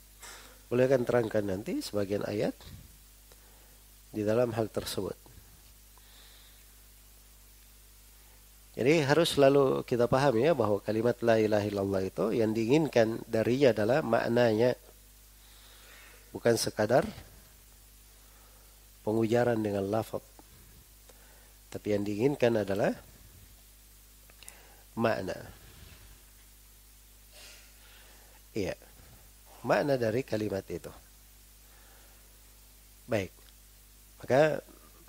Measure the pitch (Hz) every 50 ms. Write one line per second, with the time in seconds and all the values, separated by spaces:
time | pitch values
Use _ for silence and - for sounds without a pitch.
0 | - - - - - - - - - - - - - - 120 123 127 131 139 127
1 | 120 - 117 123 117 107 98 107 104 101 92 95 107 - 208 302 285 - - 104
2 | 101 92 104 101 - - 107 104 131 208 277 - - - - - - - - -
3 | - - - - - - - - - - - - - - - - - - - -
4 | - - - 107 104 104 107 117 127 117 110 113 110 101 - 107 95 - - -
5 | 98 90 - - - - - - - - - - - - - - - - - -
6 | - - - - - - - - - - - - - - - - - - - -
7 | - - - - - - - - - - - - - - - - - - - -
8 | - - - - - - - - - - - - - - - - 110 131 160 170
9 | 143 131 147 160 170 160 - 139 139 139 139 143 139 131 139 139 135 - 131 113
10 | 120 117 - 131 139 147 120 110 123 160 170 131 110 104 104 98 - - 107 110
11 | 113 120 120 - - 117 113 113 110 104 107 104 101 104 101 101 98 98 98 95
12 | 95 95 - - 175 220 202 123 110 110 110 113 113 110 135 160 165 131 - 120
13 | 113 110 113 - - - 113 110 110 113 123 135 143 127 110 110 104 107 127 156
14 | 156 120 113 120 117 117 117 120 123 117 110 107 120 127 120 - - - - -
15 | - - - - - - - - - - - - - - - - - - - -
16 | - - - - - - - 107 - 120 117 110 - 113 - - 107 107 120 143
17 | 185 214 - - - - - - - - - - - - - - - - - -
18 | - - - - - - - - - - - - - - - - - - - -
19 | - 107 107 113 113 107 113 120 120 120 120 110 107 104 101 101 98 98 104 113
20 | 120 - - 107 - - - - - - - - - - - - - - - -
21 | - - - - - - - - - - - - - - - 95 - 104 104 101
22 | 101 104 104 101 117 143 147 135 - 117 117 110 101 95 98 98 123 175 247 -
23 | - - - - - - - - - - - - - - - - - - - -
24 | - - - - - - - - - - - - - - - - - - - 113
25 | 113 113 110 - 95 90 - - - - - - - - - - - - - -
26 | - - - - - - - - - - - - - - - - - - - -
27 | - - - - - - - - - - - - - - - - - - - -
28 | - - - - - - - - - - - 113 95 85 - - - - - -
29 | - - - - - - - - - - - - - 117 151 208 175 147 139 127
30 | 120 110 107 127 135 - - 107 107 101 98 98 - - 90 82 - 78 - -
31 | - - - - - - - - - - - - - - - - - - - -
32 | - - - - - - - - - - - - - - - - - - - -
33 | - - 120 107 95 90 - - - - - - - - - - - - - -
34 | - - - - - - 120 135 156 156 147 - - - - - - - - -
35 | -